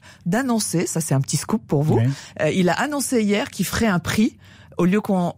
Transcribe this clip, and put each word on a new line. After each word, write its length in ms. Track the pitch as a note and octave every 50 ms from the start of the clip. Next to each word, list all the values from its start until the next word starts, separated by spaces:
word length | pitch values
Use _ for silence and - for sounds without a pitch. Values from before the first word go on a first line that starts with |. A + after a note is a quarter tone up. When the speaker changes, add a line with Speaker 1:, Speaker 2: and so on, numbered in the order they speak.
| - - - - -
Speaker 1:
d'annoncer, 640 | F3 F#3 A#3 C#4 B3 A#3 A3 - - - E3 -
ça 140 | - - D#3+
c'est 140 | D#3+ - C#3+
un 60 | C3+
petit 140 | C3+ - -
scoop 260 | C#3+ - - A3 A3 -
pour 160 | - D#3+ C#3 D3
vous, 140 | D#3 -
Speaker 2:
Oui. 100 | A2+ A#2 C3+ C#3 - - - - -
Speaker 1:
euh, 100 | D#3 D#3
il 180 | - F#3 F3 F3
a 100 | - -
annoncé 440 | A#3 D4 D4 C#4+ B3 - C4 A#3 G#3+
hier 260 | G3+ G3+ - - -
qu'il 140 | - - F3+
ferait 220 | - - - A3+
un 120 | A3 F3+ E3+
prix, 380 | - - - G#3+ G#3+ D#4 - - - - - - - - -
au 80 | - F3
lieu 160 | F3+ G3 G#3
qu'on, 320 | G#3 - G3 F#3 F3 E3 -